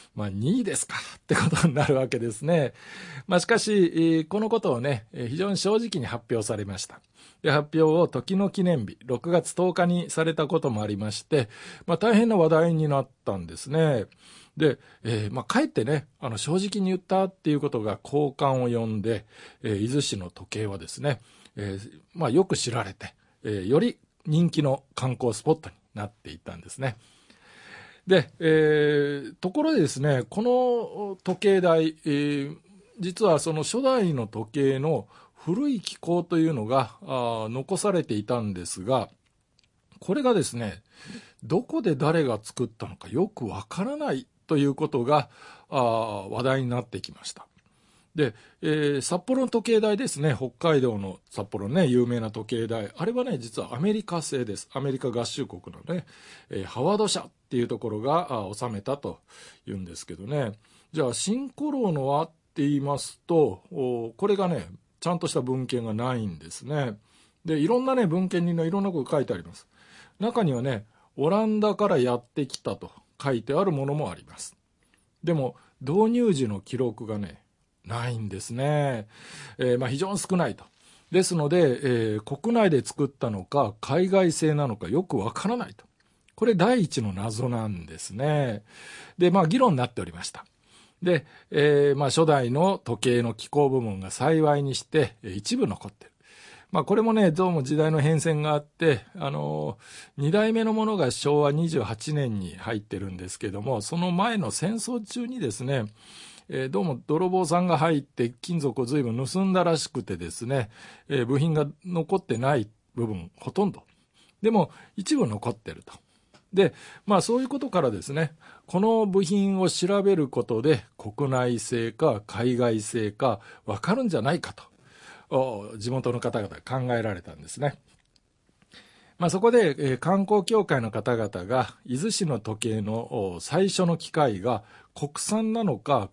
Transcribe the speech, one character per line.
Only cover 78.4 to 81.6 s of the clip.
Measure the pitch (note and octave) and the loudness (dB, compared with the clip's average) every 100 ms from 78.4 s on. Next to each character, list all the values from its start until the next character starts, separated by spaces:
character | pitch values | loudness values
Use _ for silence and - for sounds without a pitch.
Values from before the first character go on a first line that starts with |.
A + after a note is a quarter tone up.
| - | -8
ね。 | A#2+ C#3+ D3+ C#3+ A#2 G#2 - - - - - | -4 0 2 0 -2 -8 -18 -20 -20 -14 -2
え | B2+ | 2
ー、 | B2 | 2
ま | A2+ | 0
あ、 | |
非 | C#3 | -2
常 | F#3+ | -4
に | G3+ | -4
少 | - F3+ | -2 0
な | C#3 | 0
い | |
と。 | F#2+ - _ _ - _ | -4 -14 _ _ -20 _
で | F3+ | 2
す | F3+ | 2
の | E3 D3 | 0 2
で、 | F3+ | 4